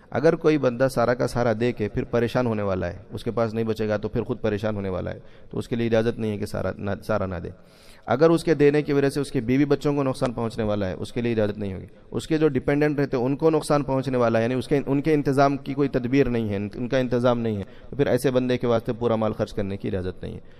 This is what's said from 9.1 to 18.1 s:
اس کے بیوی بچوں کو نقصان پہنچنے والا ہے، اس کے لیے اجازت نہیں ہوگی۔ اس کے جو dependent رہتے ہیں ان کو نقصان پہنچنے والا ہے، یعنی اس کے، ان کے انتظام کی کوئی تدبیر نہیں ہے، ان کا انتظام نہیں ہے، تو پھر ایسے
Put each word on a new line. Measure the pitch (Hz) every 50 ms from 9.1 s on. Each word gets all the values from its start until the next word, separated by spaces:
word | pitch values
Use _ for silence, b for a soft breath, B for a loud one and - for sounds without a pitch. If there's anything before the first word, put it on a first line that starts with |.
| 139 151
اس | 139 - -
کے | 139
بیوی | 117 113 127 135 147
بچوں | 143 143 139 - 147 143
کو | 143 139
نقصان | 131 127 - 135 123 117
پہنچنے | 120 117 113 110 113 113
والا | 107 104 104 98 92
ہے، | 82
اس | - 107 - -
کے | 123
لیے | 117 117 117
اجازت | 110 107 101 101 107
نہیں | 104 98 95
ہوگی۔ | 90 90 - B B B B
اس | - 117 120
کے | - 160 156
جو | 156 156
dependent | 139 131 - - 143 143 147 147 143 135
رہتے | 143 131 -
ہیں | 131 117
ان | 131 143
کو | 131 160 160
نقصان | 160 151 143 - 156 147 135
پہنچنے | 131 135 131 123 131 127 123
والا | 120 117 113 113
ہے، | 113
یعنی | 120 127
اس | 127 113 -
کے، | 156 139 120
ان | 117 139 143 139
کے | 160 156
انتظام | 147 139 147 135 135 139 139 143
کی | 131 135 143 139
کوئی | 135 147 135
تدبیر | - 135 123 120 127 139 139 123
نہیں | 120 117 113 104
ہے، | 101
ان | 98 104 101 98 - 123 117
کا | 123 131
انتظام | 127 123 127 123 120 127 120 120
نہیں | 117 113 107
ہے، | 101 92 B B B B B
تو | B
پھر | 117 143
ایسے | -